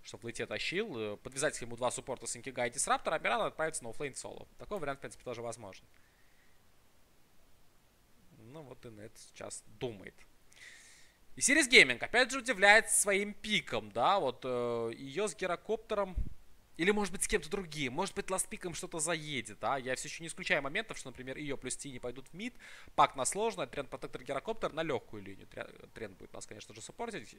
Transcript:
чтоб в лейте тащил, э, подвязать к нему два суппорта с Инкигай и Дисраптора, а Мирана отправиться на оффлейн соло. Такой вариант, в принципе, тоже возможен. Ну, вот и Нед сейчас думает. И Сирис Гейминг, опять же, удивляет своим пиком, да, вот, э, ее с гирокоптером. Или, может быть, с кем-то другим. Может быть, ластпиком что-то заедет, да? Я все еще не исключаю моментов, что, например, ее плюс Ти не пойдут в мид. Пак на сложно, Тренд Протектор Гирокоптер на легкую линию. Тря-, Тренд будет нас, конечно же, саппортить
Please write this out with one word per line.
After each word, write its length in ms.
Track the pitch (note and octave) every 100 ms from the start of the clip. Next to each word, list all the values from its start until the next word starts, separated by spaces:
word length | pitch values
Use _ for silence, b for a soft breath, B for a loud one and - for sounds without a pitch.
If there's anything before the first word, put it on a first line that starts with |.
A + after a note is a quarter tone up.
чтоб 200 | - A2
в 40 | A#2
лейте 200 | - A#2+
тащил, 520 | G#2+ - F3 A3+ B2
э, 200 | G#2+ G#2
подвязать 420 | B2+ C3 C#3+ -
к 20 |
нему 140 | A#2 A#2
два 160 | A#2+
суппорта 340 | B2+ B2 A#2+ A#2
с 120 | B2
Инкигай 320 | B2 B2+ B2
и 20 |
Дисраптора, 440 | C3+ - C4+ - D#3+
а 40 |
Мирана 280 | F#3 A#3 E3
отправиться 360 | - D#3+ -
на 60 | A#2+
оффлейн 260 | - D3 -
соло. 320 | - - A2 -
Такой 220 | - G#3
вариант, 200 | C#3+ C3+
в 20 |
принципе, 240 | B2+ - -
тоже 160 | A#2
возможен. 440 | A#2 A2+ G2+ F#2 - - b b b b b b - - - - - - - - - - - - - _ - - - C#3
Ну, 240 | A2 D3+
вот 220 | C3+ C3 B2
и 40 |
Нед 220 | G#2 A2 -
сейчас 440 | - - G#2 - - -
думает. 340 | B2+ G#2 - - - - - B B B B B B B - -
И 60 |
Сирис 260 | - D4+ C4
Гейминг, 340 | A#3+ C#3 A#2+
опять 300 | A#2 A#3 B3+
же, 80 | C4+
удивляет 500 | A#3 G3+ G3+ G#3+ G#3+
своим 440 | - G3+ G3 G#3
пиком, 580 | G3+ G#3+ G3+ - A#2+ G#2
да, 280 | G#2 C#3 G3
вот, 260 | C#3 A#2+ C3
э, 460 | B2 A#2+ A#2 A#2 A#2
ее 320 | C3+ C#3 G#3+
с 80 | -
гирокоптером. 800 | F#3 E3+ - A3 - G3+ F#3+ F3+ - - - - - -
Или, 120 | F3
может 200 | G#3 G3+
быть, 120 | F3+
с 40 | -
кем-то 220 | G#3 -
другим. 420 | G3+ F3 D3 C3
Может 240 | C#3 - -
быть, 140 | F#3+
ластпиком 420 | F#3 - A3+ F3+
что-то 260 | D#3 F3 E3
заедет, 600 | D#3 E3+ D3+ C#3 G#2+ G2+
да? 160 | G#2+ C3+
Я 180 | B2+ B2+
все 120 | D3
еще 160 | -
не 60 | D#3
исключаю 320 | - C#3 E3+
моментов, 360 | C#3 - - C3+
что, 120 | C3+
например, 280 | B2 B2+ C#3
ее 200 | D3 C3
плюс 180 | B2+ -
Ти 160 | D3
не 80 | B2
пойдут 300 | B2 B2+ -
в 40 |
мид. 200 | E3 A#3+ - B B B -
Пак 220 | C#3 C#3
на 80 | B2
сложно, 420 | F#3+ A3+ F#3 C#3
Тренд 220 | D3 C3+
Протектор 340 | C3 G#2+ C3+
Гирокоптер 480 | B2+ C#3 - A3+ E3+
на 100 | D3
легкую 400 | E3 A#2+ - G#2+
линию. 240 | G2 G2 G2
Тря-, 220 | - - - -
Тренд 240 | - G#2+ F#2
будет 140 | G#2
нас, 140 | - -
конечно 280 | G#2+ -
же, 80 | A2
саппортить 540 | - - A#3 G3+ G#2+